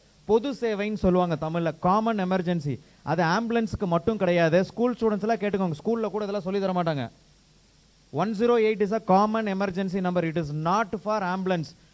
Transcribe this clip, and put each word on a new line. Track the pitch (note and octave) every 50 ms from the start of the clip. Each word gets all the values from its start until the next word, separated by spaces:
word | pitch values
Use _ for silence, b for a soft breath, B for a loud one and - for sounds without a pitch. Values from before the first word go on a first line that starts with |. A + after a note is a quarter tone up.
| b b b b _ -
பொது | G#3+ A#3 A3 C#4+ A#3 -
சேவைன்னு | A#3+ A3+ G#3 G3 G#3 G#3+ G#3+ - G3
சொல்லுவாங்க | F#3 F3+ F3+ F3+ F3 D#3+ C#3+ D#3+
தமிழ்ல, | D#3+ E3 E3+ E3 D#3+ D#3 - -
காமன் | F3+ G3 A3 A3 A3+ A3 G3+ F#3
எமர்ஜென்சி. | F3+ F#3+ F#3 E3 F3+ F3 E3 C#3 D3 B2 b b b b b b C#3
அது | D#3+ F3 E3+ D#3+ F3
ஆம்புலன்ஸுக்கு | A3 A#3 A3+ A#3 A#3 A3+ - - - G#3 F3 E3
மட்டும் | E3+ E3+ A3+ A3 F#3
கிடையாது. | F#3+ F3 F3 E3+ E3 D#3+ D#3+ F#3 F#3 -
ஸ்கூல் | - G#3+ A#3+ B3 A#3
ஸ்டூடெண்ட்ஸ் | - A3+ A3 G#3+ F#3 F#3+
எல்லாம் | A3+ A#3 -
கேட்டுக்கோங்க, | G3+ G#3 G3+ F#3+ F#3+ E3+ D3 -
ஸ்கூல்ல | - G#3 A#3 A3+ G#3+ G3 F3+
கூட | G#3+ G#3+
இதெல்லாம் | G3 G#3 G3+ D#3
சொல்லி | F#3+ G3 G3+
தர | G3 F#3+ F#3 F3+
மாட்டாங்க. | F3 E3 D#3 C3+ A#2 A2+ - - _ _ _ _ _ _ _ _ _ _ _ _ _ _ _ _ _ _ B2+ C#3+
One | F#3 A3 A3 F#3+
zero | A#3+ A#3+ A#3+ A3+ G#3+ A3
eight | A3 F#3 G#3+
is | F#3 A3 A3
a | - - F#3
common | G3 G#3+ G#3+ A3 A3+ A3 G3+
emergency | F#3+ F#3+ G3+ G3 E3+ F#3+ G3 F#3 F3+ G3 F3+
number. | F3+ F3+ F3+ E3 E3
It | D#3 E3+
is | D#3 C#3+ D3 D#3 D#3 E3+
not | F#3+ A3 A3+ - A#3 F3 -
for | G#3+ G#3+ G#3+ F#3+ F3 F#3
ambulance. | F#3+ F#3 F#3 F#3 E3 D3 - - b b b